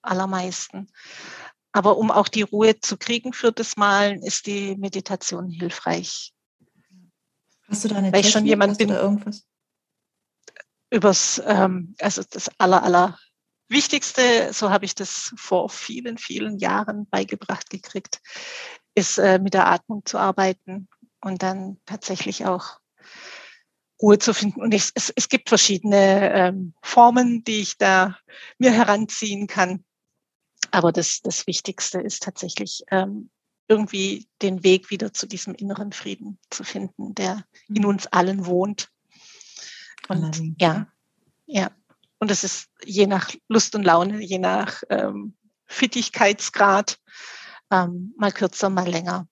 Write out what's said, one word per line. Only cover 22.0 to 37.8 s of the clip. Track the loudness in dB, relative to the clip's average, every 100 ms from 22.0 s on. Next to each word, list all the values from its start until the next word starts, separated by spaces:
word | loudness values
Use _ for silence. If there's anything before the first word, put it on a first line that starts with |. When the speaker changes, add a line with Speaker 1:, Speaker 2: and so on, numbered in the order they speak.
| -8 -8 -8 -6 -4
Speaker 1:
auch | -4 -8 -20 _ _ -20 -20 -20 -20 -20 -20 _ _ _ _
Ruhe | 6 6
zu | 4 0
finden. | -2 -2
Und | 0
ich, | 0 0
es, | -4 -4 -4
es | -2
gibt | -2 2
verschiedene, | 4 4 2 2 6 6 6 4
ähm, | 4 2 0 -8 -12
Formen, | 0 8 8 8 2 0
die | -2 -4
ich | -4 0
da | 4 4 4 -2 _ -20 -20 _
mir | 4
heranziehen | 6 4 4 0 -6 -6 -6 -6
kann. | -2 -2 -2 _ _ _ _ _ _ _ _ -2
Aber | 2 4
das, | 2 -2 -4
das | -6 -6 -6
Wichtigste | -6 -6 -8 -6 -6
ist | -8 -8
tatsächlich, | -10 -10 -10 -8 -8 -12 -2
ähm, | -2 -2 -6 -14 _ _ _ _
irgendwie | 2 2 -2 -2 -4 -10 _
den | -4 2
Weg | 4 4 2
wieder | -6 -6
zu | -8 -10
diesem | -10 -10 -10
inneren | -8 -8 -10
Frieden | -10 -12 -12 -12 -16 _
zu | -14
finden, | -10 -10 -10 -10 -12 -6
der | -6 -6 -12 _ _
in | 0